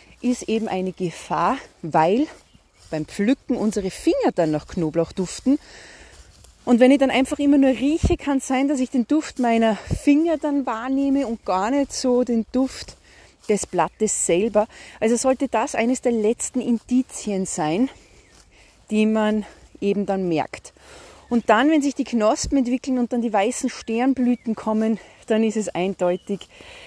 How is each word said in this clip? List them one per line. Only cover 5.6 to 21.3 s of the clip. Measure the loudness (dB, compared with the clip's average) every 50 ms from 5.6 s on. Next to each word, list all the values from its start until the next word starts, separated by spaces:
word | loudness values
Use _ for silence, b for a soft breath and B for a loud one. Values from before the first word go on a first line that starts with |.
| B B B B B B B B B B B B B B B B -20 -20 -20 _ _
Und | 2 4 6
wenn | 6 6
ich | 6 6
dann | 4 2
einfach | 2 0 0 -2 -2 0
immer | 2 4 4 6
nur | 4 4
rieche, | 2 2 0 0 0 0 0 0 0 -2
kann | -2 -2 -2 -2
es | -2 -2
sein, | 0 0 0 0
dass | 0 0
ich | -2 -2
den | -2 -2 0 0
Duft | 0 0 -2 -2 -4 -2
meiner | 0 2 2 2 2 2 0 -2
Finger | -4 -6 -8 -2 2 2 4 4 4 2 0 -2
dann | -2 -2 -2 -2 -2
wahrnehme | -2 -4 -6 -4 -2 -2 0 0 0 0 0 0
und | -2 -4 -6 -4
gar | -2 -2 0 0 0
nicht | 0 0 0 -2 -4
so | -4 0 2 2 2 2
den | 2 0 -2 -2 0
Duft | 0 0 0 -2 -2 -8 -16 -18 -20 b b b b b b b b b -4 -2
des | -2 -2 -2
Blattes | -2 -2 0 0 0 -2 -2 -2 -2 -2 -2 0 0
selber. | 2 2 2 2 2 0 0 B B B B B B B
Also | 0 0 0
sollte | 2 2 0 0 0 -2 -2
das | -2 -2 -2 -2 -2
eines | -2 -2 0 -2 -2
der | 0 0
letzten | 0 0 2 0 0 -2 -4 -6 -4 -4
Indizien | -2 0 -2 -2 -2 0 0 0 0 -2 -6 -12 -8 -4 -4 -2 -4
sein, | -4 -4 -4 -2 -2 0 0 0 -2 b b b b b b b b b b b b b b b b b b _ -4
die | 0 2 2
man | 2 2 2 0 0 0 -2 -4 B B B B B -12 -4
eben | -2 -2 0 0 -2
dann | -2 -2 -2 -2 0
merkt. | 0 0 -2 -4 -8 -14 -18 -20 B B B B B B B B B B B B